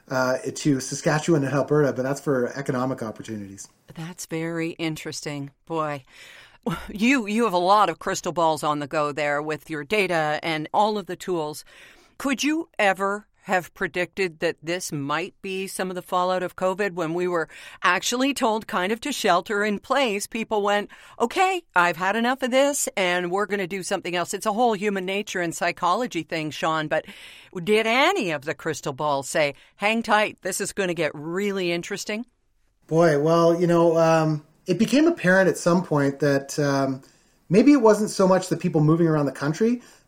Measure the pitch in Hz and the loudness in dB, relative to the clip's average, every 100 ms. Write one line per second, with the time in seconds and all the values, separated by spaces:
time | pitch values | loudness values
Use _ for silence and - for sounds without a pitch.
0 | - 131 127 127 135 - 151 131 - 139 | -6 -2 0 -2 -4 -2 0 0 -2 -2
1 | 165 151 175 156 135 139 131 151 135 123 | 0 0 2 0 2 -2 2 2 2 0
2 | 131 143 156 131 120 135 - 127 131 123 | -4 -4 -2 -2 -2 -4 -4 -2 -4 -4
3 | 110 - - 107 98 98 - _ _ - | -8 -10 -10 -10 -12 -16 -20 _ _ -14
4 | 165 - - 160 165 165 165 - 160 156 | -14 -14 -10 -6 -6 -4 -6 -4 -6 -6
5 | 160 - 156 143 139 _ - 160 151 143 | -10 -10 -8 -8 -10 _ -6 -4 -4 -6
6 | _ - - - - _ 220 165 - 190 | _ -20 -20 -20 -20 _ -8 -8 -8 0
7 | 240 277 202 220 226 180 175 214 180 160 | 2 2 0 0 2 2 4 4 4 0
8 | 190 190 180 165 160 151 156 147 143 160 | -6 -4 -4 0 0 2 -2 -2 -2 -2
9 | 147 143 147 147 156 151 - 156 143 214 | -2 -2 -2 -2 -4 -8 -8 -10 -2 0
10 | 180 165 151 151 165 156 156 202 208 208 | 2 0 0 -2 -4 -4 -2 0 2 0
11 | 180 175 - 170 151 151 - - - - | -6 -10 -4 -4 -4 -8 -18 -20 -20 -20
12 | _ _ 277 269 277 311 - - 202 185 | _ _ -4 -2 0 -2 -4 0 0 2
13 | 196 208 _ _ - 185 - - 185 180 | -2 -4 _ _ -2 -2 -2 -8 -4 -4
14 | 175 - 185 156 170 - 151 180 - 151 | -4 -2 -4 -2 -4 -4 -6 -6 -6 -8
15 | 139 156 190 _ 196 190 190 - 185 180 | -4 -4 -4 _ -8 -8 -6 -6 -6 -6
16 | - 180 180 185 175 - 185 190 202 175 | -4 0 0 0 -4 -2 -2 0 -4 -2
17 | 160 170 180 170 156 - - - 185 175 | -2 -2 0 -2 -4 -10 -20 -2 0 0
18 | - 247 277 262 240 220 - 196 185 226 | -2 0 0 0 0 0 -2 -4 -2 -4
19 | 294 - 202 175 180 202 214 202 - 269 | -4 -2 2 2 0 -2 -2 -4 -2 0
20 | 247 196 - 226 - 214 202 208 202 - | 0 -2 -6 -8 -2 0 2 0 -2 -16
21 | - - 240 349 381 359 _ 180 175 170 | -20 -4 -2 2 2 0 _ 2 2 2
22 | 185 220 240 262 240 262 285 285 - 208 | -2 0 0 0 2 4 2 0 -4 -2
23 | 180 180 175 190 202 202 175 196 165 190 | 0 0 0 -2 -2 -4 -4 -6 -4 -4
24 | 180 175 170 196 220 208 247 196 208 196 | -2 -4 -4 -4 -4 2 2 2 -2 -2
25 | 185 202 208 185 170 - 175 - 175 202 | -4 -4 -4 -4 -4 -2 -4 0 0 0
26 | 247 165 156 165 156 - 165 160 151 156 | -2 -6 -6 -6 -6 -4 -2 -2 -2 -4
27 | - - - - - 185 170 214 220 247 | -4 -20 -20 -20 -14 -8 0 2 2 2
28 | 320 392 185 147 147 147 165 147 156 135 | 2 2 -2 -4 -6 -6 -4 -4 -6 -4
29 | 151 139 - 165 143 - _ - 202 226 | 0 0 0 0 0 -2 _ -4 0 0
30 | 220 214 202 - 185 - 196 - 185 165 | 2 2 2 -4 -6 -4 -6 -4 -4 -2
31 | 151 151 156 180 202 196 175 170 165 196 | -4 -4 -8 -4 -2 -2 -2 -2 -4 -8
32 | - 214 - _ _ _ _ _ - 160 | -6 -8 -8 _ _ _ _ _ -2 4
33 | 170 143 156 170 165 170 170 170 170 165 | 4 4 4 4 4 4 4 4 4 4
34 | 160 160 156 151 - _ - 185 220 269 | 4 4 2 -2 -8 _ -4 0 2 4
35 | 330 339 180 190 185 - 175 180 175 147 | 4 2 4 4 4 2 2 2 2 0
36 | 139 139 143 139 139 - 143 135 135 131 | 0 0 0 0 -2 -2 0 2 0 -4
37 | - _ _ _ - 190 277 285 220 202 | -12 _ _ _ 2 6 8 8 6 6
38 | 202 - 185 185 - 165 180 160 151 165 | 2 2 4 4 2 -2 0 4 4 4
39 | 165 156 139 - 143 156 226 240 - _ | 4 2 0 -2 -4 0 0 0 -6 _